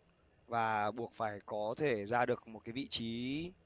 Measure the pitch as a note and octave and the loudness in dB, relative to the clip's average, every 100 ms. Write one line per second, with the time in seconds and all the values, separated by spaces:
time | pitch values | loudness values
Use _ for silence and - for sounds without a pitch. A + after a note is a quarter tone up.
0 | _ _ _ _ - A#2 A2+ G#2+ G#2 A#2 | _ _ _ _ -2 2 2 4 2 -2
1 | A#2 - A2 G2+ - G#2+ G#2+ B2 D3+ A2 | -6 -2 -4 -4 -6 -2 -2 2 2 2
2 | G2+ A#2+ B2 A#2+ A2+ A2 A#2 A#2+ - - | 2 4 4 2 -4 -14 -8 -8 -4 -4
3 | A2+ A#2 B2+ C#3+ F3 - | -2 -2 -2 -4 -6 -10